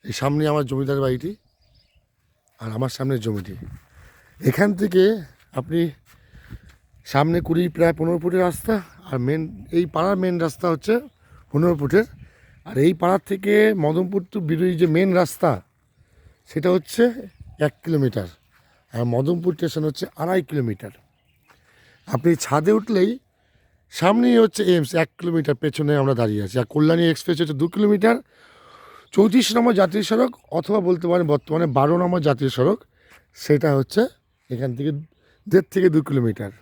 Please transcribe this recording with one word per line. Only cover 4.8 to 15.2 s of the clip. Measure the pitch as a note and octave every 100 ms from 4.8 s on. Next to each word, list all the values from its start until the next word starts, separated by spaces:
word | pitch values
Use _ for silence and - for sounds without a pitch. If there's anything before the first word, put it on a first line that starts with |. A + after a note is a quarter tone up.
থেকে | G3+ F#3 F#3+ A3 D3 _ _ -
আপনি | C3+ E3 E3+ C3+ _ _ _ - - - - _ _ _ -
সামনে | C#3 D#3 E3+ -
কুড়ি, | E3 F3 D3+
প্রায় | E3 D#3
পনেরো | E3 E3+
ফুটের | F3 F#3 F3+
রাস্তা, | - - A3 E3+ - -
আর | C3+ B2
মেন, | D#3 D#3+ - - E3+
এই | E3+
পাড়ার | D#3 F3+ G3
মেন | F#3 F3
রাস্তা | E3 - F3
হচ্ছে | D#3 - A#3+ - _ _ - _
পনেরো | C#3+ F3 D#3
ফুটের। | C#3 F3+ A#3 - - _ _ _ -
আর | C3+
এই | D#3 E3
পাড়ার | F3+ F#3+ -
থেকে | G3 G3 G#3 G#3+ G3+
মদনপুর | D3+ D#3+ F#3 G3+ F3+
to | G#3+ D#3+
বিরুই | D#3+ F#3 E3
যে | F3
মেন | D#3 F#3+ F3+